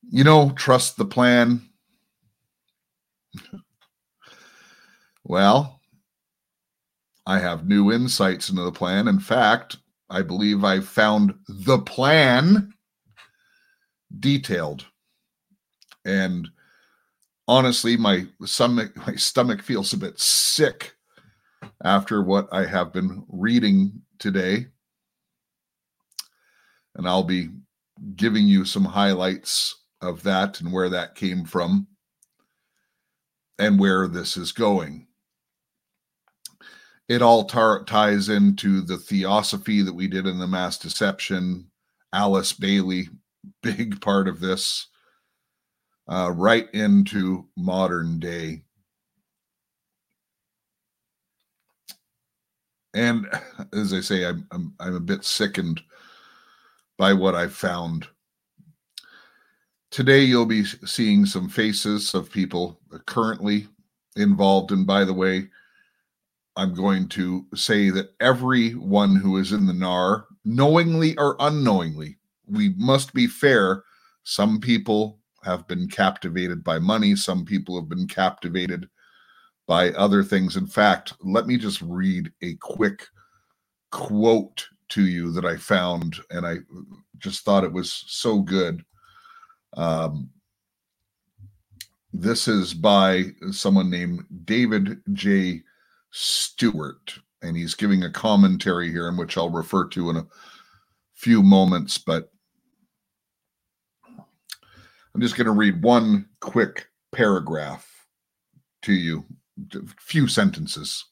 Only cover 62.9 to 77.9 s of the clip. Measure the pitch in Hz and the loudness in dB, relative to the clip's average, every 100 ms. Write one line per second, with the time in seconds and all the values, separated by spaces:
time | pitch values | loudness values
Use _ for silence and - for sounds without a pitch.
62.9 | 80 - - 113 113 101 104 104 _ _ | -18 -8 -2 -2 -2 -2 -2 -4 _ _
63.9 | _ _ - 104 98 98 98 95 98 95 | _ _ 0 2 4 4 4 2 -2 0
64.9 | 98 95 92 95 95 98 _ _ _ _ | 2 0 0 -2 -2 -6 _ _ _ _
65.9 | _ _ _ _ _ _ - 95 87 98 | _ _ _ _ _ _ -6 -4 -2 0
66.9 | 95 92 - 92 92 - 101 - 107 98 | 0 -2 -4 -4 -6 -8 -8 0 2 2
67.9 | 95 95 _ 123 123 127 127 113 117 98 | 0 -4 _ 0 2 2 0 0 -2 0
68.9 | 101 101 98 95 95 95 104 95 90 92 | 2 4 4 2 0 0 0 0 0 -2
69.9 | 90 90 104 - _ 107 120 143 165 170 | 0 0 0 -4 _ -6 2 4 4 2
70.9 | 160 160 156 143 - 143 151 127 98 85 | 2 0 2 -2 0 -2 0 2 2 0
71.9 | 78 76 - _ _ - 104 104 92 123 | -8 -14 -16 _ _ -8 0 0 0 2
72.9 | 135 135 131 120 - 143 123 95 98 _ | 2 0 -2 -2 2 4 4 2 -2 _
73.9 | _ _ _ - - 104 107 120 113 101 | _ _ _ -10 -2 0 0 0 -2 0
74.9 | 107 107 - _ _ - 90 82 90 92 | -2 -2 -8 _ _ -8 -8 -6 -8 -8
75.9 | - 95 95 92 87 90 87 87 80 90 | 0 -2 -2 -8 -6 -6 -6 -4 -2 0
76.9 | 110 104 98 - 92 82 101 95 90 80 | 0 2 0 -2 -4 -4 -6 -6 -10 -8